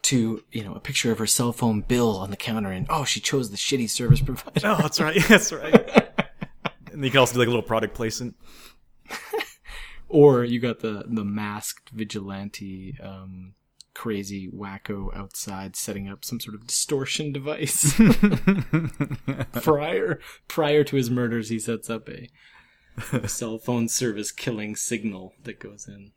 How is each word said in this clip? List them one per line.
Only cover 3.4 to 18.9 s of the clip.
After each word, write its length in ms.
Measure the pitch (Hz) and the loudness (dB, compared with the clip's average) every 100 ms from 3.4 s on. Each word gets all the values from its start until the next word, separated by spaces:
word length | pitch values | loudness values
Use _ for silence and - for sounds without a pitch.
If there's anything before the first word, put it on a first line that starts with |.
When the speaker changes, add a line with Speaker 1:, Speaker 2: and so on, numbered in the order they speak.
| 113 | -2
Speaker 1:
the 60 | 98 | -4
shitty 340 | - 135 110 | -2 0 -2
service 300 | - 120 120 | -2 6 6
provider. 400 | 135 123 - - | 6 -4 -4 -2
Speaker 2:
Oh, 120 | 208 214 | 2 2
that's 240 | 156 - | 2 0
right. 200 | 156 175 | 2 2
<laughs> 40 | 156 | 8
That's 240 | 208 - | 8 6
right. 220 | 156 156 | -4 4
Speaker 1:
<laughs> 1200 | 190 - - - - - - - - - - - | 4 6 2 2 -6 -6 -10 -14 -8 -10 -10 -16
Speaker 2:
And 120 | 151 | -4
you 60 | 135 | 2
can 80 | 135 | 6
also 140 | 123 | 6
do, 60 | 123 | 4
like, 80 | 117 | 2
a 20 | |
little 120 | 120 | 2
product 320 | 113 113 107 | 0 -2 -2
placement. 420 | - 113 - 120 - - - - _ _ _ - | -4 -6 -4 -8 -12 -20 -20 -20 _ _ _ -16
Speaker 1:
<laughs> 80 | - - 427 - - - - - - - | -14 -8 -8 -8 -14 -16 -14 -14 -16 0
Or 360 | 151 147 123 | 8 10 8
you 160 | 120 120 | 2 0
got 200 | 120 110 | -2 -2
the, 240 | 110 104 107 | -6 -6 -4
the 180 | 113 | -4
masked 680 | 101 104 104 104 - - - | -2 -4 -4 -6 -8 -12 -14
vigilante, 1040 | 113 104 107 98 98 101 - 101 95 95 - | -10 -8 -8 -8 -10 -10 -12 -12 -12 -12 -14
um, 520 | 98 95 95 92 92 _ _ _ - | -14 -14 -16 -16 -18 _ _ _ -20
crazy 560 | - 120 104 98 101 92 | -10 -4 -4 -4 -8 -10
wacko 680 | - 101 98 - 101 98 101 | -10 -12 -12 -8 -6 -6 -8
outside 580 | 98 - - 101 95 | -10 -10 -10 -10 -10
setting 340 | - - 101 98 | -10 -8 -8 -8
up 160 | 101 | -12
some 140 | - 117 | -10 -8
sort 160 | - | -10
of 120 | 104 117 | -14 -6
distortion 680 | - - 139 135 - 151 | -4 -2 -2 -2 -4 -4
device. 600 | 139 139 - 143 - 151 | -6 -6 -4 -2 2 2
<laughs> 60 | - 220 - 208 156 - 196 - 156 160 | 8 8 10 6 6 4 2 2 0 -2